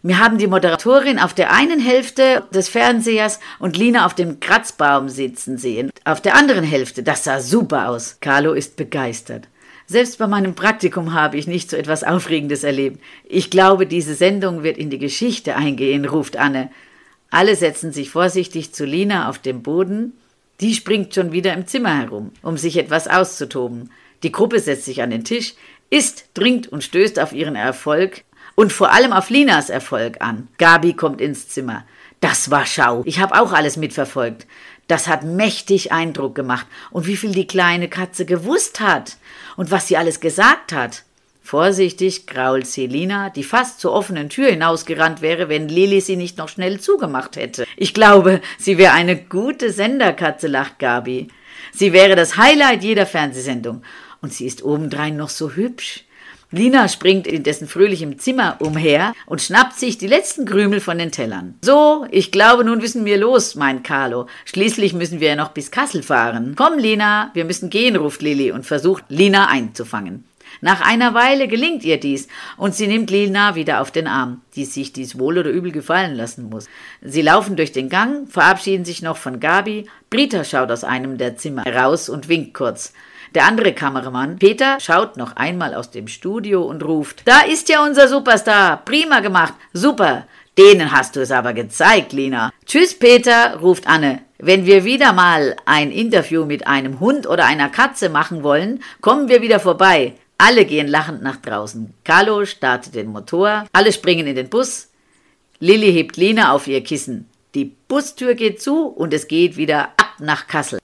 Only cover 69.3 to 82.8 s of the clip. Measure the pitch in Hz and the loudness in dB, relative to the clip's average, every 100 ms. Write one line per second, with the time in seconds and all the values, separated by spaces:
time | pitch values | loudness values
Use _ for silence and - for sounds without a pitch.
69.3 | 196 196 135 113 - 113 110 92 95 _ | 4 2 0 -2 -10 -8 -6 -8 -14 _
70.3 | _ - - 160 190 - 233 240 233 247 | _ -20 -4 0 2 2 2 2 2 2
71.3 | 277 247 226 320 302 160 151 143 135 - | 2 0 0 -2 -2 -2 -2 -2 -6 -8
72.3 | - - - 196 185 208 220 202 196 202 | -18 -20 -6 -4 -2 -2 -2 0 0 0
73.3 | 196 208 165 156 117 139 170 160 131 123 | 2 0 0 -2 -2 -2 -4 -4 -4 -4
74.3 | 123 _ - 139 143 135 131 127 127 131 | -10 _ -12 -10 -8 -10 -12 -12 -6 -2
75.3 | 175 156 156 180 151 - 175 185 127 117 | -2 -2 -4 -6 -10 -2 -2 -2 -6 -10
76.3 | - 113 107 104 - - - - 147 151 | -12 -14 -14 -16 -20 -20 -20 -6 0 4
77.3 | 185 202 170 156 131 131 180 233 294 269 | 2 2 -4 -4 -4 -4 -2 -2 -4 -6
78.3 | 185 175 190 202 190 175 165 165 156 131 | 2 2 2 -2 -4 -4 -8 -8 -8 -10
79.3 | 127 151 185 208 214 208 - _ 220 285 | -6 -2 0 -2 -10 -12 -20 _ -2 0
80.3 | 202 147 139 123 117 - 127 135 127 123 | -2 -4 -2 -2 -4 -4 -6 -6 -6 -6
81.3 | 117 156 131 117 120 131 160 - 143 160 | -6 -10 -8 -4 0 0 0 -4 -12 -4
82.3 | 170 135 - 123 117 | -4 -4 -6 -6 -6